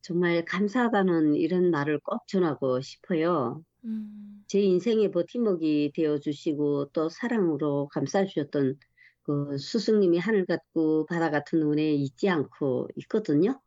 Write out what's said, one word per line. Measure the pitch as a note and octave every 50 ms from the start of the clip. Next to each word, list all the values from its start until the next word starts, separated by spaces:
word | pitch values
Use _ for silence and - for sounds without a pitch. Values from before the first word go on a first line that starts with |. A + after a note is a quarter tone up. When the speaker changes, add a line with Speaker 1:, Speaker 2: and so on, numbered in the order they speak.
Speaker 1:
정말 | - - F3 E3+ F3+ F3 E3+ E3+ E3+
감사하다는 | - - F3+ G#3 G#3 G3+ B3+ A#3+ A#3 A3+ G3+ F#3+ F#3+ F3 E3 D#3 D3+ D3
이런 | D3 E3+ D#3 F3+ F3+ F3+ F3+
말을 | E3 D3 C#3+ D3 D3+ C#3+
꼭 | _ - G3+ A#3 -
전하고 | - - F#3+ F3+ E3 C#3 - - C3 B2+ B2+
싶어요. | C#3 - - _ - - F#3 D#3 D#3+ E3+ F3+ D#3 B2+ A#2 C#3 D3+ D#3+ _ _ _ _
Speaker 2:
음. | A3+ A3 A3 G#3+ G#3 G#3 - - - - - - _
Speaker 1:
제 | - G3
인생의 | G3+ G3 F3+ F3+ E3+ A#3 A3+ A3 G#3+ F#3 D3
버팀목이 | F3 E3+ - - A#3+ A#3+ G#3+ F#3+ E3 D#3+ D#3 D3+ D3 D3 D3 C#3+
되어주시고 | - D#3+ D3+ D3 D3 D3 D3+ D3 C#3+ - E3+ D3+ C#3+ D3 D3 C#3+ C#3+ C#3+ C#3+ _
또 | E3+ D#3 E3
사랑으로 | E3+ - - A#3+ B3 A3+ F#3+ E3+ D#3 C#3+ D3+ D3+ C#3+ C#3+ C#3+ C#3+ -
감싸주셨던 | D#3 C#3+ C3 - G3 G3 G3 - - D3 - - D3 C#3 C3 C3+ - _ _ _ _ - - _ _ _
그 | - D3 C#3+ C#3+ C#3+ C#3+
스승님이 | C#3 C#3 - - A#3 G3 - A3 G#3+ G3+ F3 E3+ F3
하늘 | E3+ G3+ A3+ G3+ F3+
같고 | - F3 E3 _ _ _ E3 D#3+ D#3 D#3 D#3 D#3
바다 | D3+ E3+ E3+ E3 D#3+
같은 | D3 D3 D3 - - E3 D#3
은혜 | D3+ D3 D3+ D#3 D#3 D3+
잊지 | C#3+ C#3+ C3+ _ _ - G3+
않고 | F3+ D#3 B2+ - - - D3+ C#3 B2+ B2 - - -
있거든요. | - C#3+ _ - A3 G#3+ - D3+ D3 E3+ G#3+ C4+ - _